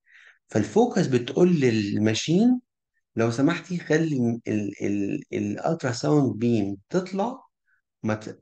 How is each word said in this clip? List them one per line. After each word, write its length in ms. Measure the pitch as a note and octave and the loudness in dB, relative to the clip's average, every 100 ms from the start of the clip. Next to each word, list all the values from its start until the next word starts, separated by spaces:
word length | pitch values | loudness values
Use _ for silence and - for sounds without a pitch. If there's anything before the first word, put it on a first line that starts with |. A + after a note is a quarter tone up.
| _ - - _ - | _ -20 -20 _ -4
فالفوكس 580 | A#2 G#2 G3+ A#3+ G3+ C#3+ | -2 0 2 2 2 0
بتقول 540 | B2 A#2+ - F3+ E3+ | 0 0 2 4 4
للماشين 1000 | C3 A2 G2+ G#2+ G#2+ A2 - F3 A#3+ B3 - _ _ _ _ G#2 | 2 2 0 0 0 0 0 2 4 2 -4 _ _ _ _ -2
لو 140 | A#2 | 0
سمحتي 480 | A#2 C#3+ E3+ - F3 | 2 0 0 -4 -6
خلي 380 | - D#3 D#3+ C3+ | 0 0 0 0
ال-، 240 | A#2 A#2 - | 0 -2 -4
ال-، 240 | G#2+ G2+ - | -4 -4 -4
ال-، 400 | G2+ G2+ G2+ G2+ - | -4 -2 -2 -4 -6
الالترا 600 | G#2 G#2 G#2 - E3 C3 | -4 -4 -4 -4 -2 -4
ساوند 440 | A#2 D3 D3+ C3 G#2 | -2 0 2 2 0
بيم 380 | A#2+ A#2 G2 G2 - | 0 0 0 -6 -4
تطلع 560 | F3+ F#3 F#3+ A3+ C4+ - _ _ _ _ _ | -4 -4 -4 -4 -6 -16 _ _ _ _ _
ما 120 | G#2+ | -6
ت-، 260 | G#2+ A2+ - | -4 -6 -10